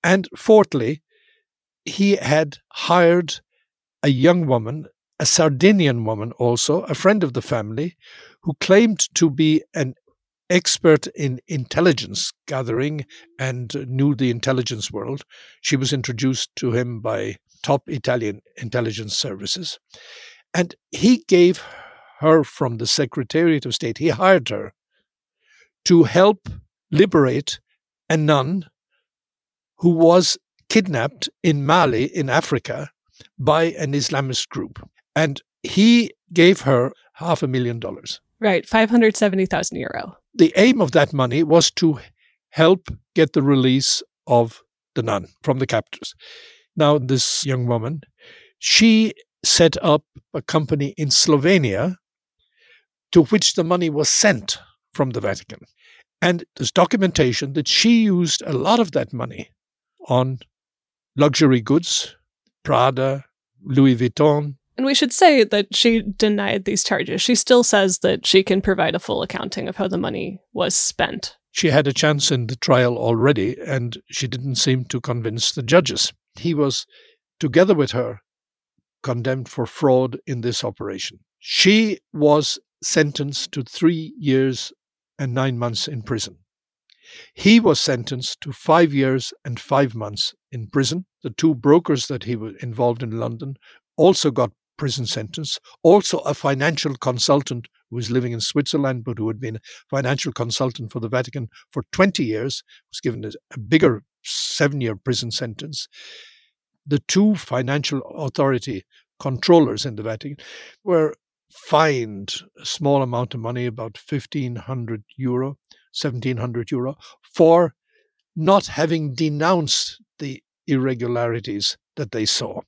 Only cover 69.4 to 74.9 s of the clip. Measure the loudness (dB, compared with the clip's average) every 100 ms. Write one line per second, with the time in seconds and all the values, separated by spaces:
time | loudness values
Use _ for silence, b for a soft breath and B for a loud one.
69.4 | -8 -8 -10 -6 -4 -4 -6 -6 -10 -12
70.4 | _ -6 0 2 0 -2 -4 -4 -12 _
71.4 | _ -4 2 2 2 0 0 0 0 -2
72.4 | -4 -6 2 4 2 0 0 2 2 2
73.4 | -2 -4 -6 -4 -4 -10 _ -8 -8 -6
74.4 | -6 -2 0 0 -2